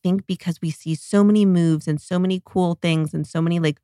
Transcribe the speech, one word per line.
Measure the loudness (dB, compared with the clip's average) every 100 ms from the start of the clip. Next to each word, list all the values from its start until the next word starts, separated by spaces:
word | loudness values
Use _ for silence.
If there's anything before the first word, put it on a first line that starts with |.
think | -2 -2 -4
because | -6 -6 -6
we | -6
see | -8 -8
so | -8 -2 2
many | 4 4 4
moves | 4 2 0 -2
and | -6
so | -4 -2
many | -2 -4
cool | -4 -2 -2 0
things | 0 0 -2
and | -4 -6
so | -2
many, | -2 0
like, | -2 -2